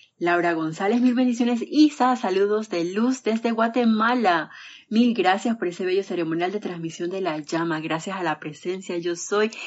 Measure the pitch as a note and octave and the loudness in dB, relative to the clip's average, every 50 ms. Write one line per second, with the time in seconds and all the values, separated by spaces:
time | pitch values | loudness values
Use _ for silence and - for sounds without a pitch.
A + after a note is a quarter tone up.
0 | - _ _ _ F3 F3 F3 F3 E3+ F3 E3+ D#3+ D#3+ D#3+ D#3+ D#3+ F#3+ G3+ A#3 B3 | -20 _ _ _ 0 2 2 2 2 0 0 0 -2 -4 -4 -2 0 0 2 4
1 | B3 B3 A#3+ B3+ B3+ B3 A#3 A#3 A#3+ A#3+ B3 A3+ - - - C#4+ D4+ D4 - - | 4 4 4 4 2 2 2 2 2 0 0 0 -2 0 4 6 6 6 6 2
2 | B3 B3+ B3+ A#3 A#3 F#3+ F#3 F#3+ G3+ G3+ G#3+ G#3+ A3 - F3+ E3+ E3 F3 F#3+ G#3 | 2 2 2 0 0 0 2 2 2 2 2 0 -2 -2 -4 -2 -2 -2 0 0
3 | A3+ B3+ C4 - - G#3+ A3+ A3+ - A#3 A3+ A3+ A3+ A3+ - B3+ A#3+ A3+ A3 G#3+ | 0 0 0 0 -2 -2 -2 0 0 -2 0 2 0 0 2 2 4 4 4 4
4 | A3 A#3 B3 B3+ A3 F#3 F3 D#3+ D3+ - - - - - - - - _ G#3 A3+ | 2 2 2 2 2 2 2 2 0 -4 -10 -18 -20 -20 -20 -20 -12 _ 2 4
5 | B3 A#3+ G#3+ - F3 F#3 F#3+ G#3 - A#3+ A3+ - F#3 F3 E3+ - F#3+ F#3 F#3 G3 | 4 4 2 2 2 2 2 2 0 -2 -2 -2 -4 -6 -4 -4 -2 0 0 0
6 | G3 - F#3 E3+ E3 D#3+ E3 E3+ F3 F3+ G3 G#3 - G3+ F3 E3+ E3 E3 - - | 0 -2 -2 -2 -2 -2 0 -2 -2 -2 -4 -4 -6 -6 -8 -6 -8 -8 -6 -6
7 | F3 F3 F#3 F#3+ F#3+ E3+ D#3 D#3 D3 - E3+ E3 E3+ E3+ D#3 D#3 D#3 D#3+ D#3 E3 | -6 -6 -4 -4 -4 -4 -4 -6 -6 -4 -4 -2 -2 -2 -2 -4 -4 -4 -6 -6
8 | - G3 F#3+ F#3+ F3 D#3+ D#3 - - D#3 D3 - - F3+ F#3 F#3+ F#3+ - F3+ E3+ | -6 -8 -6 -4 -4 -4 -4 -4 -8 -12 -12 -8 -8 -8 -8 -6 -6 -6 -6 -4
9 | E3+ F3 F3 E3+ - - G3+ G#3 G#3+ A3+ - - - | -4 -4 -6 -6 -4 -2 0 0 0 0 -2 -8 -14